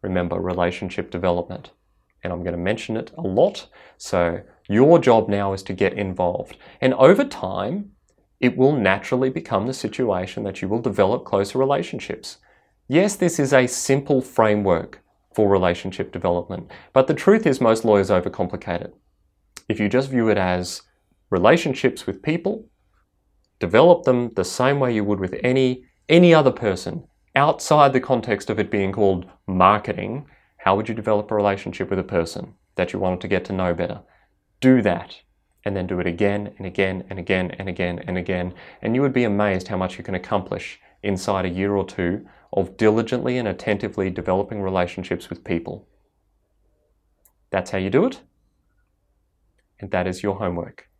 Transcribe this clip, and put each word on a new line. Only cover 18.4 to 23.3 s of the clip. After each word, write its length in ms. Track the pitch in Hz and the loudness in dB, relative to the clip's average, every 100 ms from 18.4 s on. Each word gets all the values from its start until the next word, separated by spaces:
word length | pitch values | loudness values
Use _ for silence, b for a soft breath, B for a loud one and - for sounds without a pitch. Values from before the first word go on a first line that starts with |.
| 92 92 - 87 | -6 -6 -8 -8
it. 140 | - _ _ _ _ _ _ - _ | -8 _ _ _ _ _ _ -20 _
If 100 | 107 | -2
you 100 | 104 | 0
just 200 | 120 135 | 0 0
view 200 | 127 113 | 0 2
it 80 | 101 | 2
as 440 | 92 90 90 - _ _ _ _ _ | 2 -2 -4 -10 _ _ _ _ _
relationships 760 | 95 101 165 160 131 127 - - | 2 4 4 2 0 -2 -2 -10
with 160 | 98 | -6
people, 440 | - 165 185 220 - _ _ _ _ _ _ | -4 -4 -4 -8 -12 _ _ _ _ _ _